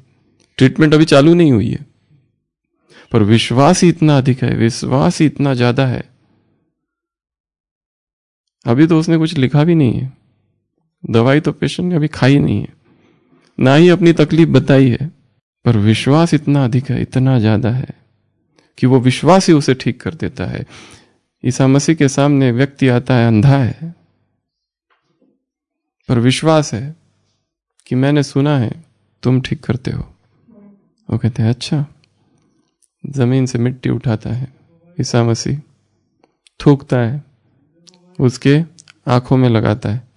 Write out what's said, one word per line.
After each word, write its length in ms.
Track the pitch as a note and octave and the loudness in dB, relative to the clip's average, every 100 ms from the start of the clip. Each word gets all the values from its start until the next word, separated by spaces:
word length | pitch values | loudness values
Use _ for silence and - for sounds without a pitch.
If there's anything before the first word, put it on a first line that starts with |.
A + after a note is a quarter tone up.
| _ _ _ _ _ - | _ _ _ _ _ 0
Treatment 380 | C3 C#3 D#3 | 0 2 0
अभी 100 | D3+ | 2
चालू 300 | D#3+ C#3 D3 | 2 4 4
नहीं 180 | F3 D#3+ | 4 4
हुई 180 | A#2 A#2 | 2 -2
है, 160 | - - _ _ _ _ _ _ _ _ _ _ _ - | -6 -12 _ _ _ _ _ _ _ _ _ _ _ -4
पर 100 | A#2 | 0
विश्वास 600 | G2+ A2+ - A#2 C#3+ F3+ | 2 2 2 2 2 4
ही 60 | F3 | 2
इतना 300 | E3 D#3 C#3+ | 2 2 2
अधिक 240 | C3 B2+ | 0 -2
है, 140 | A#2+ A2 | -2 -2
विश्वास 640 | A2+ - C3 C3 E3 - | -2 -2 -4 -2 0 0
ही 60 | D3+ | -2
इतना 280 | - C#3+ | 0 -4
ज्यादा 320 | B2 A#2+ B2+ C3 | 0 0 0 -2
है। 240 | A#2+ - _ _ _ _ _ _ _ _ _ _ _ _ _ _ _ _ _ _ _ _ _ _ _ _ _ B2+ | -4 -10 _ _ _ _ _ _ _ _ _ _ _ _ _ _ _ _ _ _ _ _ _ _ _ _ _ -2
अभी 200 | A#2+ D#3+ | 2 2
तो 140 | D#3+ | 2
उसने 160 | D#3+ E3 | 0 0
कुछ 180 | D#3+ | -2
लिखा 300 | D#3+ B2+ D3 | -2 0 2
भी 100 | D#3+ | 2
नहीं 260 | E3 B2+ - | 2 0 -2
है, 120 | C3 - _ _ _ _ _ _ _ _ - | -6 -12 _ _ _ _ _ _ _ _ -4
दवाई 300 | A2+ B2 D3 | 0 2 0
तो 120 | D3+ | -2
patient 360 | D3 D3 - F3+ | -4 -6 -6 -4
ने 80 | E3+ | -2
अभी 120 | D3+ | -4
खाई 300 | - C3 C#3+ | -2 2 2
नहीं 220 | - G#2 | 0 -4
है, 140 | - _ _ _ _ _ _ _ _ - | -6 _ _ _ _ _ _ _ _ -2
ना 140 | B2+ | 2
ही 140 | D3 F3+ | 4 4
अपनी 240 | E3+ E3+ | 4 2
तकलीफ 360 | E3 D3 D#3+ D#3 | 2 2 2 2
बताई 420 | C3 C3 C3+ C3 | 2 2 4 2
है, 200 | A#2 D3+ - _ _ _ _ | 0 -6 -12 _ _ _ _
पर 120 | A#2+ A2+ | -2 0
विश्वास 580 | G#2 G#2+ C3 D3+ E3 | 2 0 2 2 2
इतना 300 | C#3+ - C#3+ | 0 0 0
अधिक 260 | B2+ B2+ C3 | 0 -2 -4
है, 120 | B2+ | -6
इतना 380 | A#2 C3 C3 B2+ | -4 -2 0 2
ज्यादा 300 | G#2+ G#2+ G#2 | 2 0 -2
है 180 | B2 - - _ _ _ _ _ _ _ - | -4 -6 -14 _ _ _ _ _ _ _ -4
कि 80 | B2+ | 0
वो 140 | C3 | 2
विश्वास 460 | B2 B2+ C#3 F#3+ F#3 | 2 0 2 2 4
ही 60 | |
उसे 220 | D#3 C#3+ | 2 2
ठीक 260 | C3 B2+ - | -2 -4 -8
कर 140 | - | -10
देता 320 | E2 F#2 - F2 | -10 -10 -8 -10
है। 200 | - - - - - _ _ _ _ | -10 -12 -20 -20 -20 _ _ _ _
ईसा 220 | C3 B2 C3 | -6 0 2
मसीह 280 | C#3 C#3 | 2 2
के 140 | D#3+ C#3 | 0 0
सामने 440 | - C#3+ C#3+ C3 | 0 0 2 0
व्यक्ति 360 | A#2 C#3 - C3+ | -2 -6 -2 0
आता 260 | B2 B2+ | 0 0
है, 120 | B2+ A#2 | 0 2
अंधा 320 | A2 C#3 C#3 | 4 4 2
है, 360 | B2 - E3 - _ _ _ _ _ _ _ _ _ _ _ _ _ _ _ _ _ _ _ _ - | 0 -6 -14 -18 _ _ _ _ _ _ _ _ _ _ _ _ _ _ _ _ _ _ _ _ -4
पर 100 | A#2 | 0
विश्वास 560 | B2 B2+ D#3 D#3 D3+ | 2 0 2 0 0
है 220 | G#2+ C#3 D#3 _ _ _ _ _ _ _ _ - | -6 -10 -16 _ _ _ _ _ _ _ _ -6
कि 80 | |
मैंने 280 | B2+ C3+ D3 | -2 0 0
सुना 360 | C#3 C#3 D3 C#3+ | -2 -2 0 0
है 260 | G#2+ - - _ _ _ | -2 -6 -18 _ _ _
तुम 180 | B2 C3 | -2 -2
ठीक 240 | B2+ C3+ | -2 -8
करते 260 | - A#2+ - | -6 -8 -6
हो। 240 | - - _ _ _ _ _ - _ _ _ - | -10 -12 _ _ _ _ _ -20 _ _ _ -10
वो 80 | A2 | -6
कहते 240 | A2+ - | -4 -2
हैं, 80 | A2 | -4
"अच्छा।" 360 | B2 - D#3 C#3+ _ _ _ _ _ _ _ _ _ _ _ C#3 | -4 -6 -6 -8 _ _ _ _ _ _ _ _ _ _ _ -12
जमीन 400 | C#3 A#2+ C3 B2+ | -4 -2 0 -2
से 120 | A#2+ | -2
मिट्टी 320 | B2 B2+ B2+ | -4 -4 -6
उठाता 400 | A#2+ C3 A2 - | -4 -4 -6 -6
है 220 | A#2 C3 _ _ _ _ - | -8 -10 _ _ _ _ -10
ईसा 240 | B2+ A#2+ | -4 -2
मसीह, 360 | A#2 A#2 - C#3+ - _ _ _ _ _ _ _ _ - D3+ | 0 -2 -4 -8 -10 _ _ _ _ _ _ _ _ -4 0
थूकता 320 | C#3 - B2+ | 0 0 -2
है, 260 | A#2 D3 - _ _ _ _ _ _ _ _ - | -2 -6 -12 _ _ _ _ _ _ _ _ -4
उसके 380 | C3 - C3+ D3 E3 _ _ _ - | -2 -2 0 0 -2 _ _ _ -4
आंखों 280 | B2 B2+ C3 | -2 0 0
में 120 | B2+ | 2
लगाता 400 | A2+ A2+ G#2+ G#2 | 0 0 -2 -4
है, 200 | A2 - | -8 -10